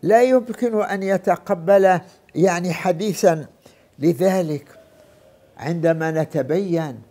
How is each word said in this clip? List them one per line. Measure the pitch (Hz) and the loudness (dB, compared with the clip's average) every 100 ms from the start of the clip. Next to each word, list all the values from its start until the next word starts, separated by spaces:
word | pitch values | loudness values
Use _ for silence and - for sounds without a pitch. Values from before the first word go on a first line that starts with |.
لا | 165 220 | 4 4
يمكن | 247 254 247 226 240 214 | 6 2 0 -6 -4 -2
أن | 202 196 | -4 -4
يتقبل، | 190 190 196 175 - 190 165 196 190 180 - _ _ - | -2 -2 0 -2 -2 -4 2 4 6 2 -2 _ _ 0
يعني، | 185 175 180 | 0 0 -4
حديثا. | 160 185 165 214 170 190 160 143 _ - _ _ _ | -4 -2 -2 -2 0 2 0 -6 _ -20 _ _ _
لذلك | 147 147 185 190 170 147 - - - _ _ _ _ _ _ - | -2 2 0 0 -2 -6 -10 -20 -20 _ _ _ _ _ _ -12
عندما | 139 170 165 165 160 | -8 -2 0 0 -2
نتبين | 160 151 156 127 160 196 165 156 117 113 | -2 -4 -4 -2 -2 -2 -4 -4 -10 -18